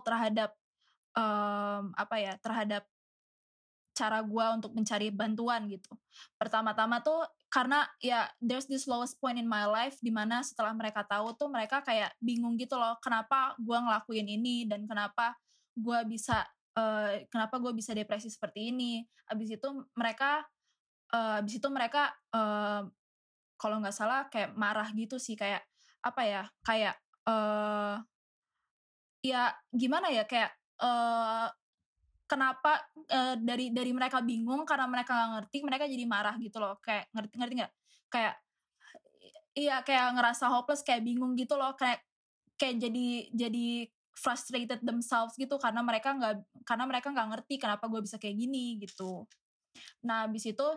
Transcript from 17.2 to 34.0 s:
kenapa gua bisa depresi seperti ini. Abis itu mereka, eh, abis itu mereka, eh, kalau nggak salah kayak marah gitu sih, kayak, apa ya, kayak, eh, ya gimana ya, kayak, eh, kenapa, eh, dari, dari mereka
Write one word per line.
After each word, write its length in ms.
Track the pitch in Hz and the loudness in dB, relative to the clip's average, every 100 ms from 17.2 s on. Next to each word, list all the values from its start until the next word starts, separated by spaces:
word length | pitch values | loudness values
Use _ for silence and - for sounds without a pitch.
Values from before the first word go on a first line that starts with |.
| - | -4
kenapa 320 | 233 220 254 | -2 -2 -2
gua 160 | 240 226 | -2 -4
bisa 160 | 214 | -4
depresi 400 | 214 214 214 226 | -4 -2 -4 -4
seperti 400 | - 202 - 226 | -8 -8 -6 -4
ini. 320 | 254 240 233 233 _ - | -2 -2 -4 -6 _ -8
Abis 320 | 220 220 220 | -6 -6 -6
itu 80 | 269 277 262 | -6 -6 -8
mereka, 560 | - 233 220 277 294 302 _ _ _ _ _ _ | -2 -2 0 2 2 -2 _ _ _ _ _ _
eh, 320 | 233 220 214 | 0 2 0
abis 160 | 208 220 | -2 -2
itu 80 | 277 | -2
mereka, 400 | 277 233 285 294 - _ | 0 2 2 2 -2 _
eh, 560 | 226 214 208 208 208 202 - _ _ _ _ _ - | 0 2 0 0 -2 -4 -12 _ _ _ _ _ -6
kalau 160 | 220 214 | -2 0
nggak 100 | 202 | -2
salah 380 | 202 214 262 277 | -2 0 0 0
kayak 240 | 226 196 196 | -2 -2 0
marah 320 | 208 214 214 214 | 0 0 0 -4
gitu 240 | 220 254 | -4 -6
sih, 160 | 240 214 | -6 -4
kayak, 240 | 202 202 - _ _ _ | -2 -2 -6 _ _ _
apa 200 | - - | -4 0
ya, 180 | 220 196 202 - | 0 0 -6 -6
kayak, 320 | - 220 202 - _ _ - | 0 2 0 -2 _ _ 0
eh, 680 | 220 214 208 208 208 208 202 226 _ _ _ _ _ _ _ _ _ _ _ | 2 2 0 0 0 -2 -4 -8 _ _ _ _ _ _ _ _ _ _ _
ya 320 | 262 254 240 - _ | -2 2 2 0 _
gimana 380 | 240 247 311 370 | 0 2 4 4
ya, 160 | 240 | 2
kayak, 260 | 214 247 214 - _ - | 2 2 0 -2 _ -2
eh, 680 | 247 240 233 233 226 226 226 - _ _ _ _ _ _ - | 0 2 2 2 2 0 -2 -4 _ _ _ _ _ _ -2
kenapa, 540 | 277 269 254 302 294 - - 311 | 2 2 4 4 4 0 -16 0
eh, 240 | 262 254 247 | 2 2 0
dari, 320 | 226 247 254 | 0 0 0
dari 220 | 233 247 | 0 0
mereka 320 | 247 | 0